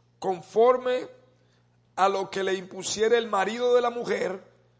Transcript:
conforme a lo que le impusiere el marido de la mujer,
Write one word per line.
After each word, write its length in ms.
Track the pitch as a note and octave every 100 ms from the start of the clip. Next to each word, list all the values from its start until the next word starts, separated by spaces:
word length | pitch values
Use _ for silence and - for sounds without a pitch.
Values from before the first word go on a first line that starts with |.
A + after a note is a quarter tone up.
| _ _
conforme 880 | F#3+ F3+ - G#3 A#3+ B3+ B3+ B3+ - - _ _ _ _ _ _ _ -
a 120 | F#3+
lo 220 | G3 F3
que 120 | G3
le 120 | F#3+
impusiere 640 | F#3+ F#3 F#3+ F3 G3+ A3 A#3
el 100 | A3
marido 460 | G#3 F#3+ A#3 B3
de 60 | B3
la 80 | A#3+
mujer, 640 | A#3+ F#3 G3 F3+ F#3+ - _ _